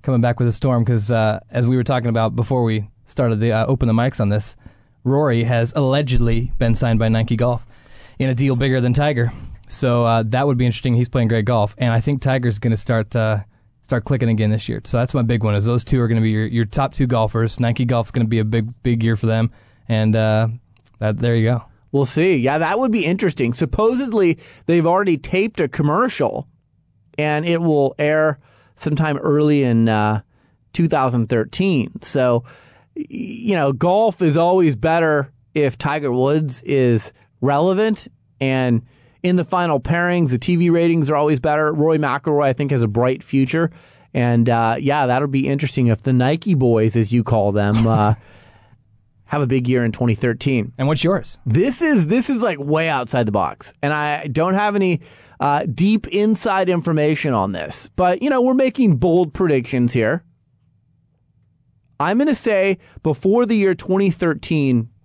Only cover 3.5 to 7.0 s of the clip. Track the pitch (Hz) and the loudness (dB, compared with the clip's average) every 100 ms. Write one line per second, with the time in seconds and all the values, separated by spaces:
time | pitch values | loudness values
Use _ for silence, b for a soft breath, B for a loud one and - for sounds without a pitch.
3.5 | 110 113 131 123 110 127 - 104 104 - | 0 0 0 2 2 0 -2 -2 -2 -4
4.5 | - b b b b 123 139 147 117 117 | -16 b b b b -2 0 2 0 0
5.5 | 120 120 151 135 139 147 123 117 113 120 | 0 0 0 0 0 2 2 2 0 -2
6.5 | - 117 113 123 110 | -2 0 0 0 2